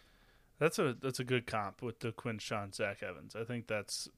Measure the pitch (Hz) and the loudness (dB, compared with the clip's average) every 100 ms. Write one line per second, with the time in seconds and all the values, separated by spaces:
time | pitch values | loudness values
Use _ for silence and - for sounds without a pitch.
0 | - - - - - - 156 - 160 - | -20 -20 -20 -20 -10 2 4 6 2 2
1 | 135 127 123 127 120 110 101 - 120 - | -2 0 2 2 2 0 -2 -4 -6 -2
2 | 117 - 120 107 - 110 101 - 104 98 | -4 -2 -2 -2 -2 -2 -2 0 0 0
3 | 95 80 104 107 117 120 - 107 101 - | -4 -6 -8 -6 -2 -2 0 0 0 -4
4 | - | -6